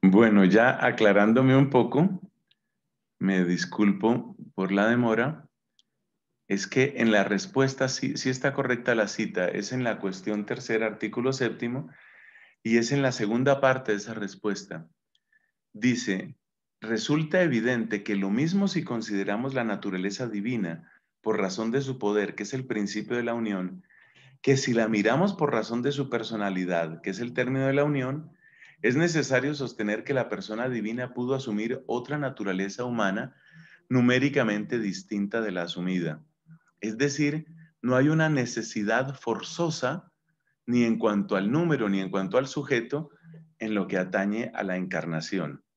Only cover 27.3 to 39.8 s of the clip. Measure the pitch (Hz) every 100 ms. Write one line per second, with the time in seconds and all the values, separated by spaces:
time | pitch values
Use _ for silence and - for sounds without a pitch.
27.3 | 120 123 135 135 139 147 143 127 143 160
28.3 | _ _ _ - _ - 127 170 160 135
29.3 | 131 135 143 123 - 104 107 - 131 113
30.3 | 98 98 107 127 123 104 120 123 123 123
31.3 | 135 127 104 110 127 - 120 123 147 139
32.3 | - 98 92 98 98 123 120 98 98 135
33.3 | _ _ - - - _ 127 123 127 135
34.3 | 143 113 104 104 120 107 92 - 104 101
35.3 | 117 110 90 85 92 90 92 82 76 _
36.3 | _ _ - _ _ 110 110 143 143 147
37.3 | 156 160 - - _ 120 127 143 160 160
38.3 | 147 120 - 104 110 104 113 131 135 -
39.3 | 107 - - 170 160